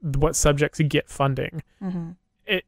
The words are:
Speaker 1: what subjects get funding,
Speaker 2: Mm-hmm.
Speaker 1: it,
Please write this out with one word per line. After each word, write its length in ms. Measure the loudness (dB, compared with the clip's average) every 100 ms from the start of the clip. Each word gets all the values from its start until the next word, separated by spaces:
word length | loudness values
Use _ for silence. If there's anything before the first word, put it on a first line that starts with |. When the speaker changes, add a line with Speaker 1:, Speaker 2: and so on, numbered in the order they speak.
Speaker 1:
what 340 | -4 0 2 2
subjects 420 | 2 4 2 0 0
get 200 | 0 -2
funding, 540 | 0 0 0 -4 -8 -12 -10
Speaker 2:
Mm-hmm. 280 | -6 -6 -8 -12 _ _ -4
Speaker 1:
it, 180 | -2